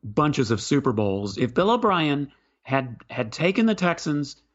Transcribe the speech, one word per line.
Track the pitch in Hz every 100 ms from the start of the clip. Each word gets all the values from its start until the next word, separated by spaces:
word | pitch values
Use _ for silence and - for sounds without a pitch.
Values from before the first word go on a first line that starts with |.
bunches | 113 104 151 143 117
of | 113
Super | - 147 139
Bowls. | 107 104 98 101 98
If | 123
Bill | - 190
O'Brien | 233 220 180 156 143 139 _ _ _
had, | - 135 131 107 -
had | - 113
taken | - 165 190 226
the | 214
Texans | 180 165 - 147 143 - _